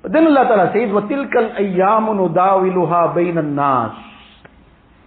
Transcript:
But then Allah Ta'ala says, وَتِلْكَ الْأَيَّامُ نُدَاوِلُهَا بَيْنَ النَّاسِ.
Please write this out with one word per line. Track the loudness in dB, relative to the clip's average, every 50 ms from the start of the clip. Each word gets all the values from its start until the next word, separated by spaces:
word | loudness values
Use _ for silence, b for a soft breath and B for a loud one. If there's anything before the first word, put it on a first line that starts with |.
But | -8 0
then | 2 2 4
Allah | 4 4 4 4
Ta'ala | 2 2 2 2 0 0
says, | -2 -2 0
وَتِلْكَ | -2 -2 -2 -2 -6 -6 -4 -2
الْأَيَّامُ | -2 -2 -2 -2 -4 -4 -4 -2 0 0 2 2 2 0 0
نُدَاوِلُهَا | -2 -2 -2 -2 0 0 0 2 2 2 2 0 0 0 0 -2 0 0 0 0 0 0
بَيْنَ | -2 -2 -2 -2
النَّاسِ. | -4 -4 -4 -2 -2 0 0 0 0 -2 -4 -8 -14 -20 -20 -20 -20 -20 -20 -20 _ _ -20 _ -20 -20 _ _ _ _ _ b b b